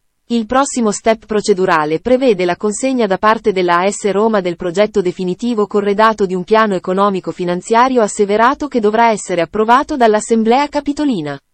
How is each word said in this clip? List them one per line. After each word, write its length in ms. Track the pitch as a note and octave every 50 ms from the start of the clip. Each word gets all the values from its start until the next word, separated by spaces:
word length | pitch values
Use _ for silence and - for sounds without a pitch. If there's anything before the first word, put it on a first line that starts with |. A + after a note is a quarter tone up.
| _ _ _ _ _
Il 180 | - A#3+ A#3 A3
prossimo 460 | G#3 A#3+ C4 C#4+ C#4 - B3+ A3+ G#3
step 340 | G3+ - - A3+ A3+ A3+ _
procedurale 760 | - A3 G#3 G3+ - G3+ F3+ F#3 F#3 F3 D#3 D3+ D3+ D#3 D#3+
prevede 440 | - A#3 B3+ B3+ C4+ B3+ G#3 E3+ F#3
la 140 | F3 F3 -
consegna 480 | - G#3+ G#3 - - C4+ C4+ B3 A3+
da 100 | G3 F#3+
parte 360 | F3+ - G#3+ A3 A3+ G#3+ A3 G3
della 260 | F#3 F3+ F3 E3+ F3
A 120 | F3+ G3+
S 200 | G3 - - G#3
Roma 320 | F#3+ G3 G#3+ A3+ A3 G3+ F3+
del 140 | F3+ E3+
progetto 440 | - F#3 F3+ E3 F#3+ G#3 G#3+ G#3+ G#3
definitivo 680 | F#3 F3+ E3+ - F#3 F3+ F3+ - A#3+ A#3+ A#3+ G#3 G#3
corredato 600 | F#3+ - G#3 G3+ G#3 G3+ G3 A3 A3+ A3 G#3+ G#3
di 80 | F3+ F#3
un 100 | F#3 F3
piano 300 | - G#3+ A3 A3 G#3+ G3
economico 580 | F3 - F#3+ F#3 F#3+ G3 G#3 F#3+ F3+ - E3+ D#3
finanziario 680 | - F3+ F3 F3 F3+ F3+ - A3 A3+ B3 C4 C4 B3 G#3+
asseverato 680 | G3+ - - G#3 G3 G3+ G#3+ A3+ B3 A#3 - D4+ C#4
che 120 | - B3
dovrà 300 | G#3 G#3 G#3 A3+ A#3 A#3
essere 300 | G#3+ G3 - - F#3 E3+
approvato 560 | E3 - - G#3 G#3+ A3 A#3+ C4 C#4+ - D#4
dall'Assemblea 720 | C4+ A#3+ G#3+ G#3 G#3+ G#3+ - A3+ A3+ A3 A3+ A#3 C4+ D4 C#4+
Capitolina. 720 | C#4+ D4 C#4+ D4 C#4+ D4 D4+ C#4+ B3 F3 D3+ C#3+ C#3+ C#3 _ _